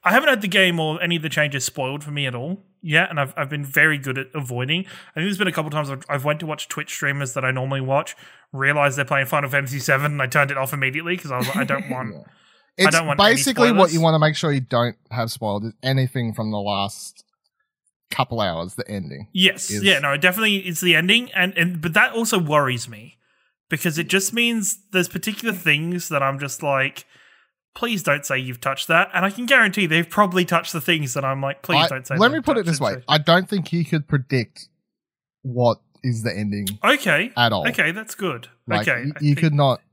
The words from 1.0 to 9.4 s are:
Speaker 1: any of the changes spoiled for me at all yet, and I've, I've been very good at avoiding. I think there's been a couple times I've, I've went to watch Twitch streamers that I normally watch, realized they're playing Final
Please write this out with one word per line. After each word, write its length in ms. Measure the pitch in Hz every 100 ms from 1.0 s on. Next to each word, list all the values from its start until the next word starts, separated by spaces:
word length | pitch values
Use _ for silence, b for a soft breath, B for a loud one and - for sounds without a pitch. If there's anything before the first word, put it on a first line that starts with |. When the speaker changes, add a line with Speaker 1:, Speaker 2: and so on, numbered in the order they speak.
Speaker 1:
any 140 | 170 170
of 60 |
the 60 | 156
changes 360 | 143 151 139
spoiled 400 | - - 131 143
for 80 | 147
me 140 | 147 135
at 80 |
all 280 | 123 139 190 _ _
yet, 300 | 165 151 180
and 80 | 156
I've, 160 | 131 -
I've 140 | 139
been 140 | 147
very 340 | 139 151 156 147
good 180 | 135 131
at 120 | -
avoiding. 500 | 151 127 120 131 165
I 40 | 190 B B
think 120 | - 185
there's 120 | 190
been 100 | 196
a 40 |
couple 180 | 165 156
times 180 | 151 143
I've, 140 | 135 -
I've 160 | 143
went 140 | 143 151
to 60 | 165
watch 220 | 151 -
Twitch 220 | - 151
streamers 400 | - 143 139 135
that 100 | 139
I 60 | 127
normally 300 | 131 131 139
watch, 340 | 131 139 165 - B B B
realized 440 | 135 135 147 143 131
they're 80 |
playing 220 | 135 139 131
Final 240 | 151